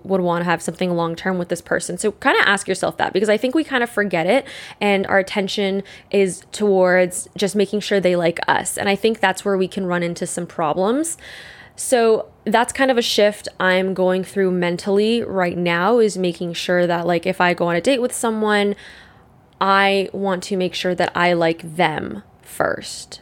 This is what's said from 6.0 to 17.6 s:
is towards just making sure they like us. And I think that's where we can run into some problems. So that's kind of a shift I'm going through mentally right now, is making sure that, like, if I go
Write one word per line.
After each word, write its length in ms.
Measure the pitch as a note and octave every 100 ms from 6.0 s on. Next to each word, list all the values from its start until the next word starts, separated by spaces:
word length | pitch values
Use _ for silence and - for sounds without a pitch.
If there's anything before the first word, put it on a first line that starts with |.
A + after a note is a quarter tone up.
| -
is 340 | G3+ F#3+ F3+ -
towards 720 | - G#3 F#3+ F3+ F#3 F3+ - - -
just 180 | G3 G#3
making 240 | G3 G#3
sure 200 | - G3+
they 160 | F3+ F3
like 220 | E3+ E3+ -
us. 300 | - - -
And 100 | G3+
I 100 | G3
think 220 | A3 A3
that's 280 | F#3+ F#3 G3+
where 100 | F#3+
we 100 | F#3
can 200 | G3 F#3
run 160 | F3
into 240 | E3+ E3+ F3
some 200 | - E3+
problems. 720 | - D3+ D#3 F#3+ C4+ D#4+ - - - - - - -
So 520 | - B3 A3+ A3 - _
that's 280 | - A3+ B3+
kind 180 | - C4
of 60 | A#3+
a 60 |
shift 460 | A#3 - G#3 G#3 - -
I'm 320 | F#3 F#3 F#3+
going 320 | F#3 F#3 F#3
through 260 | F#3 G3+ F#3+
mentally 720 | F3+ F3 F3 G#3 G3 G#3+ A#3
right 360 | - F#3+ F3 F3
now, 400 | F3 E3+ F#3+ A#3+
is 180 | G#3+ F#3
making 380 | F3+ E3+ F3
sure 320 | E3 - F3+ F3
that, 200 | F3 E3+
like, 200 | E3+ F#3
if 120 | F#3
I 140 | F3+
go 160 | F3